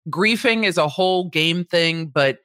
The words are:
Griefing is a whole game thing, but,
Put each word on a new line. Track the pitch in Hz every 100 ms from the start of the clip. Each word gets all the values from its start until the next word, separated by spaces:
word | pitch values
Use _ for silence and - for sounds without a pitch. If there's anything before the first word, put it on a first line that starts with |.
| 165
Griefing | 151 214 226 254 226
is | 214 170
a | 151
whole | 139 185 185 180
game | 160 160 175
thing, | 175 175 165 165 160
but, | 147 139 127